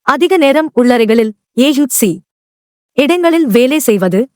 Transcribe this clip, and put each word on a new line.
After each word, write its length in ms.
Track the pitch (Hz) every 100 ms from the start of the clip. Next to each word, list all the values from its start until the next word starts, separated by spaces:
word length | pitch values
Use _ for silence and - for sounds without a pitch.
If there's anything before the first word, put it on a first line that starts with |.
அதிக 360 | - 294 330 370
நேரம் 340 | 285 277 320
உள்ளறைகளில், 580 | - 247 247 220 226 220 208 _ -
ஏ 140 | 269
யு 120 | 277 285
சி 340 | - 208 160 _ _ _ _ _ _ _
இடங்களில் 540 | - 277 349 339 330 302
வேலை 320 | 208 254 302
செய்வது, 500 | - 208 180 180 262